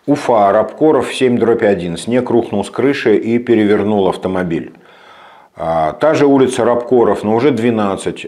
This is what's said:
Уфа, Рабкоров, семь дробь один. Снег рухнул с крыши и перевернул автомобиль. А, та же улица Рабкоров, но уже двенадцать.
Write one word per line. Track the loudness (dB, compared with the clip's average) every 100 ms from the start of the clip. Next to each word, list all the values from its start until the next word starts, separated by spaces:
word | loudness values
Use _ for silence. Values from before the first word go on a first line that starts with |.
Уфа, | -4 -2 2 2 4
Рабкоров, | 2 0 0 2 2 0
семь | -2 0 2
дробь | 2 2
один. | 2 0 -2 -8
Снег | -4 -2 0
рухнул | 0 0 -4
с | -6
крыши | -2 -2 0 0 0
и | 2 -2
перевернул | 2 2 2 2 0 0 0
автомобиль. | -2 -4 -4 -4 -4 -8 -18 -20 -20 -20 -20 -20 -20 _ -10
А, | -4 -2 -2
та | 0 0
же | 2 4
улица | 4 2 2
Рабкоров, | 0 0 0 2 2 0
но | 0 0
уже | 0
двенадцать. | 0 -2 0 -2 -4 -6 -10